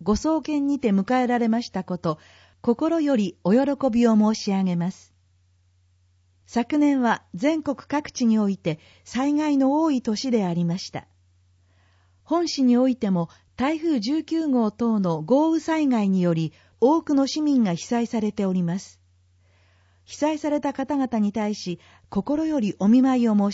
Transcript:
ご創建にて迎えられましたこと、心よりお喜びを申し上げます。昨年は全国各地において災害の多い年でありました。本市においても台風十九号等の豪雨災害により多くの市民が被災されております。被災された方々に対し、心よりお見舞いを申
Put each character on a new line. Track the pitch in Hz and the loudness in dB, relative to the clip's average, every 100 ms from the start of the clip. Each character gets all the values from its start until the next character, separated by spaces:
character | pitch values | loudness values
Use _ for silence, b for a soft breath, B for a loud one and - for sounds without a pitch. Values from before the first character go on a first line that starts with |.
ご | 170 | -2
創 | 208 302 320 | 0 0 -2
建 | 285 294 277 | -2 -2 -2
に | 285 | 0
て | 226 | 0
迎 | 196 190 254 | 0 0 0
え | 247 | 0
ら | 240 | 0
れ | 226 | 0
ま | 226 | -2
し | - | -4
た | 185 | -8
こ | - 180 | -8 -6
と、 | 170 151 b b b _ | -4 -6 b b b _
心 | 240 226 320 330 | -2 0 0 0
よ | 285 262 | 2 0
り | 196 - | 0 -2
お | 175 | 0
喜 | 233 277 277 262 | 2 2 0 0
び | 233 233 | 2 4
を | |
申 | 214 214 | 4 2
し | 220 - | 0 -2
上 | 190 | -2
げ | 190 175 | 0 -2
ま | 170 | -4
す。 | - _ _ _ _ _ _ _ _ _ _ _ _ _ _ | -6 _ _ _ _ _ _ _ _ _ _ _ _ _ _
昨 | _ 240 247 302 | _ -4 0 2
年 | 294 269 | 2 4
は | 233 196 - | 2 0 -6
全 | 175 269 320 | -2 0 0
国 | 294 247 | -2 -6
各 | - 285 294 | -6 -6 -6
地 | - 233 | -2 2
に | 220 | 2
お | 202 | 0
い | 190 | -2
て | 170 156 b b | -4 -6 b b
災 | - 233 277 | -8 -4 0
害 | 294 302 277 | 0 0 2
の | 269 294 | 2 2
多 | 320 | 0
い | 254 | 0
年 | 226 208 269 | -2 -4 -2
で | 233 | 0
あ | 180 | 0
り | 170 170 | 0 -2
ま | 180 | -4
し | - | -8
た。 | 135 - _ _ _ _ _ _ _ _ _ _ _ | -14 -14 _ _ _ _ _ _ _ _ _ _ _
本 | - 330 330 | -4 -2 -2
市 | - | 0
に | 254 240 | 2 4
お | 262 | 2
い | 254 | 0
て | 208 | 0
も | 180 165 b b - | 0 -2 b b -4
台 | 262 320 | -4 -2
風 | 330 277 | -2 -2
十 | 208 311 | 0 -4
九 | 311 330 320 | -2 -4 0
号 | 254 214 | 0 0
等 | - 233 220 | -2 -2 0
の | 180 156 | 0 -2
豪 | 156 269 320 | 2 2 4
雨 | 320 | 0
災 | - 320 285 | 0 0 0
害 | 233 196 | 2 2
に | 190 | 2
よ | 175 | 2
り | 165 160 b b _ | 0 -2 b b _
多 | 247 320 | 2 2
く | - | 2
の | 277 269 | 0 0
市 | 311 | -2
民 | 302 269 | 0 2
が | 208 | 2
被 | 170 - | -2 -4
災 | 240 233 | -4 -2
さ | 226 | -2
れ | 208 | -4
て | 208 | -2
お | 196 | -2
り | 185 | 0
ま | 170 190 | -2 -4
す。 | - _ _ _ _ _ _ _ _ _ _ _ | -8 _ _ _ _ _ _ _ _ _ _ _
被 | - - | -20 -4
災 | 294 311 | -2 -2
さ | 302 | -2
れ | 294 | -2
た | 294 | -2
方 | 269 269 285 | -6 -4 -2
々 | 262 226 | -2 -2
に | 208 | -2
対 | 220 208 | -2 -4
し、 | 208 185 170 b b _ | -6 -8 -10 b b _
心 | 196 196 302 | -6 -2 -2
よ | 320 302 | -2 -2
り | 208 - | -2 0
お | 196 | 4
見 | 247 | 6
舞 | 262 254 | 4 2
い | 233 | 2
を | |
申 | 208 202 | 2 0